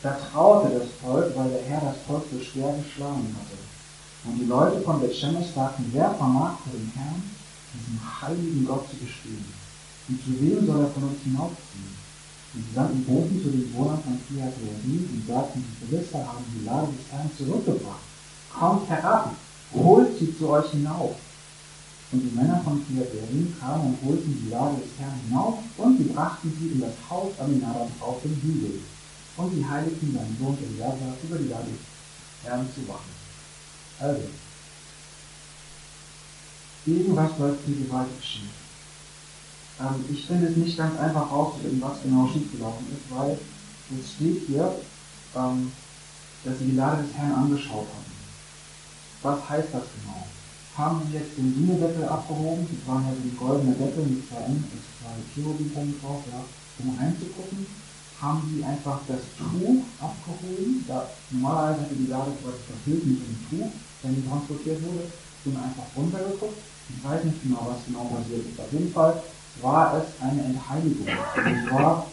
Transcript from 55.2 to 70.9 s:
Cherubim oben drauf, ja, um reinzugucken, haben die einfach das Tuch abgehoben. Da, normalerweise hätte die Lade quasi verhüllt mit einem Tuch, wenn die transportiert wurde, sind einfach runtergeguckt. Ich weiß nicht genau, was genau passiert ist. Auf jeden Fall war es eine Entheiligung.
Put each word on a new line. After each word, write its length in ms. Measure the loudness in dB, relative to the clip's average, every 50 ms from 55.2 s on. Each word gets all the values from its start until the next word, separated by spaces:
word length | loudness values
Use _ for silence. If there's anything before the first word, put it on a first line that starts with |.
| -10 -8 -6
Cherubim 360 | -4 -4 -2 -2 -2 -2 -4 -2
oben 240 | -2 -2 -2 -4 -4
drauf, 220 | -6 -6 -6 -6 -8 -10
ja, 120 | -10 -10 -10 -12 -16 -18 -20 -20 -12 -4
um 200 | -4 -2 0 0
reinzugucken, 680 | 0 0 0 -2 -4 -8 -8 -10 -10 -8 -8 -8 -8 -10 -10 -16 -16 -18 -20 -20 -20 -20 -12 -4
haben 220 | -2 0 0 0 0 -2
die 120 | -2 -2 -2
einfach 340 | -2 -4 -4 -4 -4 -4 -4 -4
das 140 | -4 -4 -4 -6 -10 -12 -8
Tuch 440 | -6 -2 -2 0 4 6 4 4 4 -2 -10 -8
abgehoben. 840 | -8 -8 -8 -8 -10 -10 -10 -8 -6 -6 -4 -2 0 0 0 0 -2 -2
Da, 200 | -4 -4 -4 -6 -12 -16 -12 -4
normalerweise 520 | -2 0 2 2 4 4 4 2 2 0
hätte 120 | 0 -2 0
die 120 | 0 0
Lade 260 | 0 0 -2 -2 -4 -6 -6
quasi 160 | -8 -10 -10 -10 -12
verhüllt 400 | -12 -12 -6 0 0 0 2 4
mit 140 | 2 2 2
einem 180 | 0 -6 -8 -8 -6 -4
Tuch, 240 | -4 -2 -2 -4 -6 -10 -16 -18 -18 -8
wenn 120 | -2 -2 0
die 120 | 0 0 0
transportiert 540 | -2 -2 -2 -4 -8 -6 -2 -4 -2 -2
wurde, 220 | -2 -4 -4 -4 -6 -8 -10 -14 -18 -18 -20 -6 -4
sind 120 | -4 -4
einfach 280 | -2 -4 -6 -6 -8 -10 -8 -4
runtergeguckt. 640 | -2 0 0 0 0 -2 -2 -2 -2 -4 -6 -6 -8 -14 -18 -18 -18 -16 -12
Ich 140 | -12 -8 -4
weiß 200 | -2 -2 0 2
nicht 180 | 0 0 0
genau, 240 | 0 0 0 0 0 -4
was 140 | -4 -6 -6
genau 180 | -6 -6 -4 -4
passiert 420 | -4 -4 -4 -4 -4 -4 -4 -4
ist. 120 | -6 -8 -10
Auf 140 | -6 -2
jeden 200 | 0 0 0 2
Fall 300 | 6 8 8 8 8 4 -4 -10 -14 -16 -18 -18 -12 -2
war 320 | 0 4 6 6 6 6 6 2
es 80 | 0 -2 -6 -2
eine 220 | 0 2 2 2
Entheiligung. 640 | 2 0 0 -2 -2 -2 -2 2 2 2